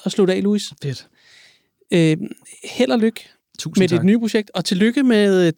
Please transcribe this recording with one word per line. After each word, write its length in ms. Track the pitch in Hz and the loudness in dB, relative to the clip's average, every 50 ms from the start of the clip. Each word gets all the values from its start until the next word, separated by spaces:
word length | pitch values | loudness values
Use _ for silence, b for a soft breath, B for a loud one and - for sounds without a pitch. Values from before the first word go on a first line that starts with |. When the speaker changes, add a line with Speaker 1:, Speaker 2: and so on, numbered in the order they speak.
| - | -8
Speaker 1:
at 80 | 190 - | -6 -2
slutte 220 | - 196 180 185 | 0 0 0 0
af, 80 | 196 196 | 0 0
Louis. 300 | 202 208 202 - - 139 - - | -2 -2 -2 -4 -8 -14 -12 -10
Speaker 2:
Fedt. 240 | 139 127 - - _ b b b b b b b b b b b b b b _ - - | -10 -10 -10 -12 _ b b b b b b b b b b b b b b _ -2 0
Speaker 1:
Øh, 240 | 175 165 160 156 170 - - - _ _ - - - - | 2 2 2 2 -2 -4 -10 -14 _ _ -20 -20 -18 -16
held 260 | - - - 247 262 | -10 -4 -2 -2 0
og 80 | 262 233 | 0 0
lykke 300 | 214 226 - - - - _ _ _ _ _ - | 0 0 -2 -4 -14 -20 _ _ _ _ _ -14
Speaker 2:
Tusind 240 | - 156 165 196 185 | -10 -4 0 0 0
Speaker 1:
med 60 | 170 | 2
Speaker 2:
tak. 100 | 175 170 | 2 2
Speaker 1:
dit 60 | 165 | 2
nye 120 | 190 214 240 | 2 2 2
projekt, 320 | 233 214 - 220 214 - - | 0 -2 -2 -4 -4 -4 -6
og 100 | 190 175 | -6 -4
tillykke 380 | - 202 180 214 226 240 285 269 | -4 -2 0 0 0 2 2 2
med, 440 | 254 226 208 208 202 190 185 180 | 2 2 2 2 2 2 2 2
øh, 60 | 165 160 | 2 2